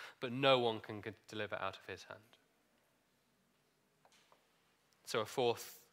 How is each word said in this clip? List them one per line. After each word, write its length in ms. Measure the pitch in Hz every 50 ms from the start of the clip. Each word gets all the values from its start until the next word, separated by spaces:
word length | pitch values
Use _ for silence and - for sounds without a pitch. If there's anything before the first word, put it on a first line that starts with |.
| - - - _
but 100 | - 127
no 280 | 117 131 139 135 135 127
one 200 | 120 117 110 107
can 220 | - - 110 104
g-, 100 | 95 110 107 - _ -
deliver 280 | - 107 107 101 104
out 200 | - 95 95 92
of 160 | - - -
his 120 | 98 90 -
hand. 160 | - - 104 110 _ - - _ _ _ _ _ _ _ _ _ _ _ _ _ _ _ _ _ _ _ _ _ _ _ _ _ _ _ _ _ _ _ _ _ _ - - _ _ - - _ _ _ _ _ _ _ _ _ _ _ _ _
So 140 | - - 120
a 60 | 110
fourth 540 | - - - 123 120 113 113 - - - - - _